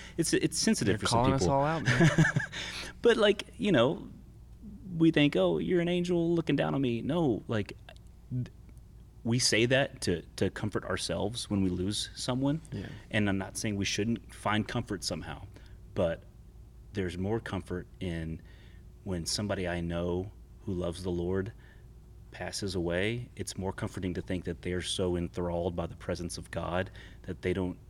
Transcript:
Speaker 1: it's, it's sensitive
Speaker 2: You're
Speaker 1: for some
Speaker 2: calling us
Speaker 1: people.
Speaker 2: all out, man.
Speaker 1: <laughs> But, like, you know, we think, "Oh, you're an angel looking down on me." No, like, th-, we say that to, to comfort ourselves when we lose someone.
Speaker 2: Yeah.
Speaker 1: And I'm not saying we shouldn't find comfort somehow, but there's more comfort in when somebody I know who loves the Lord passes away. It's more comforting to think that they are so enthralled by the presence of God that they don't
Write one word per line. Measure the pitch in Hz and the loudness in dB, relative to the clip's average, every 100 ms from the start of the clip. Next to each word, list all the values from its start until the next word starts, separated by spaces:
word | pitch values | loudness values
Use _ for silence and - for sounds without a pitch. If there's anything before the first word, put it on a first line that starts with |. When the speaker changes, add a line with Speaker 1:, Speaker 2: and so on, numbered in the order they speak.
| - - | -10 -2
Speaker 1:
it's, | 165 | 2
it's | - 160 - | 2 2 2
sensitive | - 214 110 | 2 2 2
Speaker 2:
You're | - | 2
Speaker 1:
for | - | 2
some | 117 | 4
Speaker 2:
calling | 131 | 4
us | 135 | 4
Speaker 1:
people. | - 139 | 4 4
Speaker 2:
all | 143 | 2
out, | 160 | 2
man. | 117 123 160 - 156 - - - | 2 6 6 6 4 4 -2 -8
Speaker 1:
<laughs> | - - - - | -10 -10 -12 2
But, | 240 226 | 4 6
like, | 208 208 - - | 6 4 -2 -2
you | 208 | 4
know, | 123 123 196 - - - - - - 208 - 190 170 | 6 6 2 -8 -14 -18 -20 -20 -18 -16 -14 -6 4
we | 165 | 6
think, | 160 147 180 | 6 4 6
"Oh, | 185 160 | 4 2
you're | 170 180 | 2 2
an | 170 | 4
angel | 180 175 175 170 | 2 2 2 4
looking | 170 160 143 | 2 2 2
down | 156 | 2
on | 147 | 2
me." | 131 117 | 2 0
No, | 110 170 151 101 - | 0 2 4 2 0
like, | 113 98 - - - - - - | -2 -2 -8 -16 -20 -20 -20 -6
th-, | 123 120 - - - - - - - | -6 -6 -10 -20 -20 -20 -20 -20 -8
we | 113 120 | 0 2
say | - 107 120 | 4 4 6
that | 131 139 - | 4 2 -2
to, | - 85 - - | -2 -2 -2 0
to | 98 | 0
comfort | - 107 - - | 0 -4 -4 -2
ourselves | 92 - 85 98 120 - | -4 -2 -2 -2 -4 -2
when | 101 | 2
we | 95 | 2
lose | 90 92 104 - - | 2 -2 -2 -6 -8
someone. | - 127 139 156 - | -4 0 0 -2 -4
Speaker 2:
Yeah. | 104 90 - - | -8 -8 -12 -2
Speaker 1:
And | 110 101 | 0 2
I'm | 98 | 0
not | 95 - | -4 -4
saying | 110 98 | -4 -2
we | 98 | -2
shouldn't | - 110 117 - | 0 0 -2 -6
find | - 110 107 101 | -4 0 2 0
comfort | 120 - 98 | -4 -4 -4
somehow, | - 85 82 73 - - - - - | -4 -6 -8 -12 -14 -16 -18 -18 -8
but | - 85 82 - - - - - - - | 0 0 0 -10 -20 -20 -20 -20 -20 -10
there's | 104 90 87 | -4 -4 -2
more | 95 113 | -2 -2
comfort | - 95 - 90 - - | -2 -6 -4 -6 -8 -6
in | 95 82 80 80 - - - - - - | -4 -2 -4 -6 -10 -20 -20 -20 -20 -12
when | 98 90 80 | -4 -4 -2
somebody | - 104 98 87 | -2 0 0 0
I | 87 | 0
know | 85 85 87 90 104 - - - - | 0 0 0 0 -4 -10 -20 -12 -6
who | |
loves | 87 85 87 | -2 -2 -4
the | 92 | -4
Lord | 87 87 95 101 - - - - - - - - | -2 0 0 -2 -8 -20 -20 -20 -20 -20 -20 -16
passes | - 90 - 98 | -10 -8 -4 -4
away. | 92 85 87 104 117 120 - | 0 0 2 0 -2 -8 -8
It's | - - | -8 -4
more | 95 | -4
comforting | - 110 - 90 87 | -4 -6 -4 -4 -4
to | |
think | - 90 85 | -4 -4 -4
that | 82 | -6
they | 90 | -4
are | 90 | -4
so | 87 - 92 87 | -2 0 0 0
enthralled | 87 - 87 87 90 87 | -2 -2 -2 0 -2 -2
by | 85 | -6
the | - | -6
presence | - 87 85 - | -6 -4 -4 -8
of | 82 | -8
God | 82 82 90 95 - - - | -6 -2 -2 -2 -6 -18 -16
that | - 87 | -10 -4
they | 90 | 0
don't | 95 90 87 | 0 -2 -4